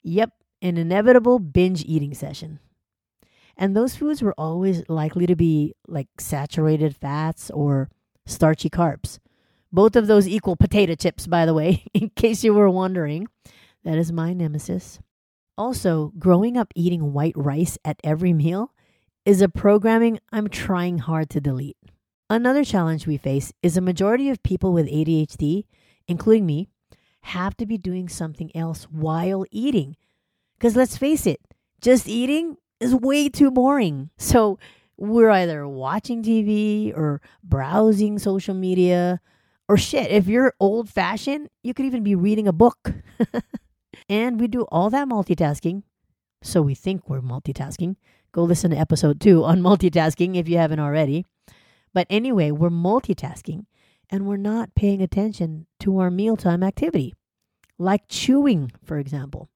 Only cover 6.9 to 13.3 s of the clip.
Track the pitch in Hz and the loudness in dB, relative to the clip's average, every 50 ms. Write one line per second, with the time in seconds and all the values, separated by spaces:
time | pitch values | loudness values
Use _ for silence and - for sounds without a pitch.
6.9 | 139 _ - 139 143 151 156 160 160 - - - - 151 147 143 139 135 135 - | -2 _ -8 -8 -6 -4 -4 -6 -6 -8 -12 -10 -6 -2 -2 0 0 -2 -2 -6
7.9 | _ _ _ _ _ _ _ - - - 165 156 160 - - 156 - 170 170 160 | _ _ _ _ _ _ _ -16 -2 0 2 2 2 0 -4 -6 -2 0 -2 -2
8.9 | - - - - - - _ _ _ _ _ _ _ _ _ _ 180 180 202 220 | -2 -6 -12 -16 -16 -18 _ _ _ _ _ _ _ _ _ _ 2 4 4 6
9.9 | 196 240 214 202 214 208 190 185 196 214 - 196 170 - - 175 - 208 202 165 | 6 4 4 6 4 4 4 2 -2 -2 -2 -2 2 2 2 4 4 2 2 2
10.9 | 165 - - 175 - - - 170 175 170 165 165 160 156 151 175 180 - _ - | 0 -2 -2 -4 -4 -4 -4 -2 0 2 2 2 2 2 2 2 0 0 _ -2
11.9 | - 175 220 214 _ - - 226 226 185 - 220 208 208 208 196 185 185 185 185 | -2 -2 -2 -2 _ 2 2 2 2 2 2 4 6 6 6 4 4 2 -2 -2
12.9 | 190 180 156 147 147 165 208 - | -2 -4 -4 -4 -6 -8 -8 -12